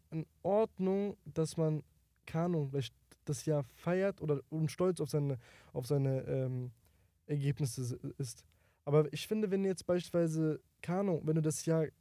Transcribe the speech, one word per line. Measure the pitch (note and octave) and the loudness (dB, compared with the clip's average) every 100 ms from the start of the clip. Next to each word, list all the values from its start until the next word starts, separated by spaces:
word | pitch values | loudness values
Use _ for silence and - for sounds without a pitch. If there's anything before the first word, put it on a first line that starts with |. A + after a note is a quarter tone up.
| - | -8
in | D#3+ - _ | -8 -8 _
Ordnung, | E3+ G#3 A3 - F#3+ G3 G3+ - D3+ | 0 2 2 0 0 2 -2 -6 -6
dass | D#3+ D#3+ E3 | -2 -2 0
man, | D#3 D#3 - _ _ _ - | 0 0 -4 _ _ _ -6
keine | D#3+ F3 | -2 0
Ahnung, | E3+ C3+ | 0 0
vielleicht | C#3 A#2+ - _ - - | -2 -4 -10 _ -10 -6
das | C#3+ D#3 | -2 0
Jahr | D3 | 0
feiert | - - E3+ F#3 G3 F#3+ | -2 -6 -2 2 0 0
oder, | D#3 C#3 - | -2 -2 -2
und | D#3+ D#3 | -2 -2
stolz | - F#3 E3+ | 2 0 0
auf | D3+ | 0
seine, | D3+ C#3 B2+ - - - | 0 0 -2 -8 -20 -10
auf | C#3+ B2 | -8 0
seine, | C#3+ C3+ C3 C3 | 2 2 0 0
ähm, | C3+ C3 B2+ B2 - _ _ _ _ - | -2 0 -4 -6 -12 _ _ _ _ -4
Ergebnisse | D3 C#3 C#3+ C#3 - | 0 0 0 -2 -2
s-, | B2 - C#3+ - | -6 -6 -8 -8
ist. | B2+ - - _ _ _ C#3+ | -8 -10 -20 _ _ _ 2
Aber | D3 D3+ | 4 4
ich | D#3 - | -2 -4
finde, | A3 G#3 | -2 0
wenn | G3 | 0
du | G3 | 0
jetzt | F3+ - | -2 0
beispielsweise, | F3+ - F3 E3 D#3+ D#3 C#3+ - _ | 0 2 0 2 2 0 0 -8 _
keine | - F#3 | -4 -2
Ahnung, | G3+ D3 D#3 | 0 0 2
wenn | D#3+ | 2
du | |
das | D#3 D3 E3 | 2 0 2
Jahr | D#3+ D3+ - | 2 2 -4